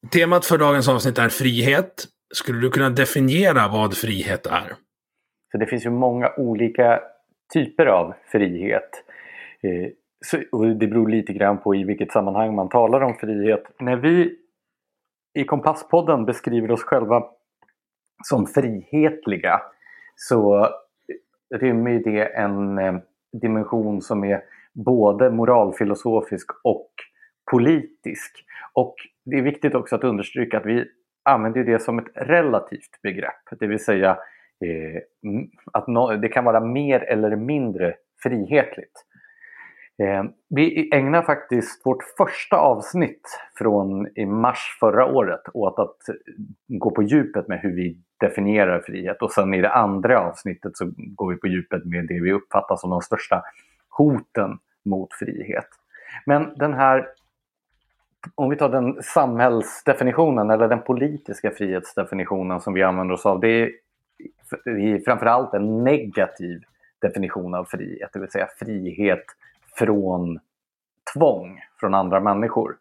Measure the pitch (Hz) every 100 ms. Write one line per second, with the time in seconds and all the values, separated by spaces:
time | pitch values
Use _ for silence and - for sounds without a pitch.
0 | - 180 170 180 - 165 147 143 123 127
1 | 127 120 117 - 131 117 120 139 190 -
2 | - _ _ - - 117 123 123 135 123
3 | 131 - 131 151 196 143 104 110 107 92
4 | 113 98 90 92 - 85 85 - _ _
5 | _ _ _ _ _ - 110 123 117 120
6 | 127 123 120 - 123 110 117 117 120 117
7 | - _ _ _ _ 170 139 - 151 95
8 | 85 92 _ 110 98 87 95 110 - -
9 | _ - - - - - 98 87 90 -
10 | _ _ - 160 - 120 110 113 110 113
11 | 110 110 101 101 101 101 - 98 95 104
12 | - - 98 98 110 104 92 123 113 131
13 | 135 113 107 107 104 104 - _ 123 123
14 | 143 175 170 - _ _ _ _ _ _
15 | _ _ _ - 139 147 - 156 - 170
16 | 165 147 113 120 - 120 113 117 - 139
17 | 110 117 - _ _ _ _ _ _ _
18 | _ _ - 127 95 - 131 107 - 147
19 | 151 156 - 95 92 - - _ _ -
20 | - _ - 120 104 101 101 - _ _
21 | _ - _ _ _ 120 127 123 120 120
22 | 110 107 104 - 104 101 101 98 95 92
23 | - _ _ 117 113 110 104 117 107 104
24 | - 107 101 98 - - _ - 107 123
25 | 104 101 127 113 117 120 101 95 104 101
26 | 120 110 - 92 - - 123 98 - -
27 | - _ _ _ - 123 120 160 - _
28 | - - - _ _ - - - 127 -
29 | - _ - 139 131 143 147 127 107 113
30 | 131 104 101 - 117 113 104 120 - _
31 | _ _ - 127 110 113 120 113 - 117
32 | 113 - 131 170 156 110 - - _ _
33 | 104 92 69 - _ 113 107 104 - 101
34 | 95 92 - _ _ _ 87 80 78 82
35 | - _ 104 101 - _ - 110 - 117
36 | 123 107 110 131 123 113 113 127 143 127
37 | - 113 107 104 117 147 123 92 87 -
38 | _ _ 127 120 98 147 - - - -
39 | _ _ _ _ - - - _ - _
40 | 101 98 101 - _ 139 160 160 156 147
41 | 135 165 170 147 - 123 - - - 131
42 | - - - - - 185 151 113 107 180
43 | 160 - - - - - 110 104 98 95
44 | 101 - 101 104 117 120 - - 113 107
45 | 127 131 101 85 - 120 101 - 104 -
46 | - 107 - - 104 104 _ 107 110 -
47 | 104 147 135 107 - 110 101 90 90 82
48 | _ _ 101 - 101 107 98 87 - 98
49 | 92 98 107 - 95 95 95 127 107 98
50 | 104 123 87 - 101 90 101 - 90 87
51 | - 101 98 87 98 92 87 92 87 85
52 | 82 90 87 98 - 98 - 95 90 90
53 | - - - 92 - - _ _ _ -
54 | 147 127 - - 98 107 _ _ - 95
55 | 92 - - - - - - _ _ -
56 | - - - 143 151 147 143 135 135 131
57 | 131 - _ _ _ _ _ _ _ _
58 | _ _ - - 135 147 143 131 123 135
59 | - - 135 117 127 117 - - - 131
60 | 127 123 160 127 107 110 113 120 - 123
61 | 143 147 - 104 104 - 101 92 90 -
62 | 92 95 90 98 92 90 95 95 95 92
63 | 92 90 107 95 113 113 117 - _ _
64 | _ _ - _ _ - - 110 104 101
65 | 101 117 117 120 131 101 104 110 123 151
66 | 113 95 95 - 87 85 _ _ _ _
67 | 101 95 95 - 90 90 90 92 98 90
68 | - 101 95 98 95 - 113 107 92 87
69 | 101 90 - - _ _ _ - 110 104
70 | 95 90 87 82 _ _ _ _ _ _
71 | - - 156 101 90 95 - _ 101 98
72 | 92 95 101 101 113 120 110 -